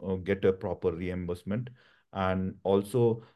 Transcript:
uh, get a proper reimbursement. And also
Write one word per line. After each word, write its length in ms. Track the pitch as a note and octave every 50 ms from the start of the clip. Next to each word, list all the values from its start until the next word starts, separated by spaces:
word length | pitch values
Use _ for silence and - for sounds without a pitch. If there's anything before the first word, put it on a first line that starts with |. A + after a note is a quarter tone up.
| -
uh, 80 | F#2+ F#2+
get 300 | F#2 F2 F#2+ G2 F#2+ G2+
a 80 | G2
proper 400 | F#2+ - - F#2+ E2+ - - F#2
reimbursement. 800 | E2 E2 F#2 F2+ F2+ F2+ F2+ F2 F2+ - - F#2 G#2 A2+ A#2+ - - - _ _ _ _ _ _
And 420 | - G2 F#2+ F#2 F#2 F#2+ F#2+ F#2 - -
also 640 | - F#2 G2 G2 G2 - - B2 A#2+ A#2 A2+ A#2 - - _